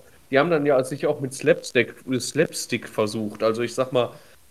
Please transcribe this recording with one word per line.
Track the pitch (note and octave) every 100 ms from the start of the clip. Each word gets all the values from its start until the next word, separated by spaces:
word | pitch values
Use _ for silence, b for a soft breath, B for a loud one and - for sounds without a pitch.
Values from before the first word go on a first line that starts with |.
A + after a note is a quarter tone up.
| - b -
die | C3+
haben | D3+
dann | E3
ja | D3 C3+
sich | C3 C#3 D#3+
auch | D3
mit | C3+
Slapstick, | - C#3 E3 - B2+ A2 - - B2+
Slapstick | - C#3 E3 - - A#2+ -
versucht. | - G#2+ A2 G#2+ G#2
Also | A2 A2
ich | A#2+
sag | A#2 B2+
mal, | B2 A#2 B B B _